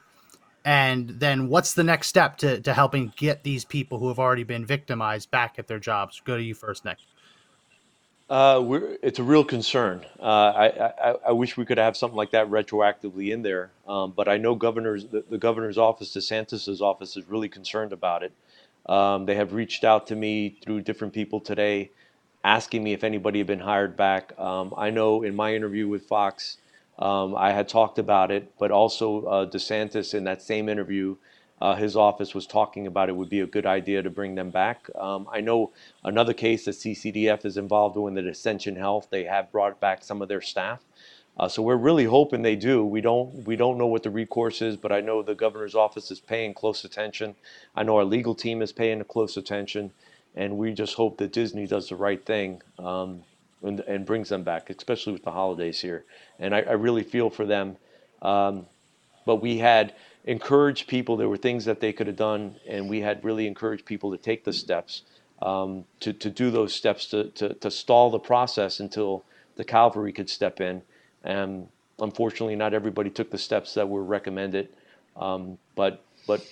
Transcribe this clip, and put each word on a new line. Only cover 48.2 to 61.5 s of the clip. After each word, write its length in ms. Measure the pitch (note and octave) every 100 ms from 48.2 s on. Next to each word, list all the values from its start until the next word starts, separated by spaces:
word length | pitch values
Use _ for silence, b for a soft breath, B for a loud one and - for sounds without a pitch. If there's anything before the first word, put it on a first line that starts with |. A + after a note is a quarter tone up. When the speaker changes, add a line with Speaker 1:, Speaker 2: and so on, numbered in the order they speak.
| A#2
Speaker 2:
team 280 | A2+ A#2 A2+
is 100 | G#2+
paying 320 | - A2+ A2
close 320 | G2+ A#2 G#2+ -
attention, 560 | F#2 G2+ G2 G#2 G2+ - b b b
and 220 | - G2+ G2+
we 160 | A2
just 220 | G#2 G#2
hope 240 | - A2+ -
that 140 | G2+
Disney 340 | A#2 A2+ G2+ G2
does 240 | G#2 F#2
the 60 | F#2
right 280 | G2+ F#2+
thing, 380 | - G#2+ F#2+ F2+ - -
um, 440 | F2+ F#2 F#2 F2+ - _ _ _
and, 180 | G2+ G2+
and 260 | - G2 F#2+
brings 240 | A2+ G2
them 140 | G2
back, 260 | F2 E2 -
especially 420 | F#2 - A#2 -
with 120 | F#2
the 60 | F#2
holidays 480 | E2+ F#2+ F2 E2+ E2
here. 260 | F2+ E2 - b b b
And 160 | F#2+
I, 60 | G#2
I 120 | -
really 320 | A2 A#2 A#2
feel 240 | G2+ A#2+ A2+
for 160 | -
them. 320 | G#2 G2+ G2 F#2 b b b b
Um, 420 | F#2 G2+ G2 G2 F2+ _ _ _ _ _ -
but 100 | A2+
we 220 | A#2 A#2
had 360 | A#2 A2+ G#2 - b b
encouraged 640 | - A#2 - C#3 C#3+ C3+ -
people, 300 | B2+ B2 A2+
there 120 | G#2+
were 100 | G2+
things 260 | B2+